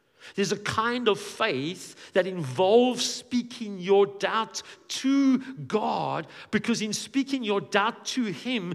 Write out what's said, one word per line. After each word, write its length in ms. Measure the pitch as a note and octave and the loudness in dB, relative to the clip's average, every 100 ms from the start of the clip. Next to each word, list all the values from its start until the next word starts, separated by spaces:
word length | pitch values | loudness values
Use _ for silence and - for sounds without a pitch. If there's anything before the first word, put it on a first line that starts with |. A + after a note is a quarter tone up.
| _ _ - | _ _ -14
There's 180 | - G3 | -4 -2
a 60 | G3+ | -2
kind 500 | - - A3+ B3 A3+ | -2 -2 0 0 0
of 100 | G3 | 0
faith 920 | - - A3 C3+ D3 F#3+ - - - | -2 -2 0 0 -4 -8 -14 -18 -2
that 140 | G3 F#3 | 0 0
involves 760 | F#3 C3+ B2+ F#3 A#3 B3 A#3+ | -2 -6 2 6 6 6 2
speaking 760 | - - - B3 A#3+ - G#3+ G3 | -4 -6 -4 -4 -4 -8 -10 -6
your 280 | F3+ G3 G3 | 4 6 6
doubt 560 | G3 F#3+ G#3+ A3 - - - - | 2 -2 -2 -4 -8 -14 -20 -12
to 500 | - C4+ C#4 C4+ B3+ | -4 2 4 6 4
God, 880 | C4 C4 C#3 G#3+ A#3 F3 C#3 C#3+ - - - | 0 -12 -2 -2 0 -2 -2 -4 -6 -14 -4
because 300 | G#3+ A3 A#3 | -2 0 -2
in 120 | G#3+ | -2
speaking 500 | G3+ - C#4 C4+ C4+ | -6 -4 -4 -2 -2
your 180 | G#3+ G3+ | 0 -2
doubt 440 | G3+ G3+ G#3+ A3+ - | 0 0 0 -2 -6
to 180 | C4 | -2
him, 500 | A3 E3+ B3 B3 F3 | -2 -4 -4 -4 -4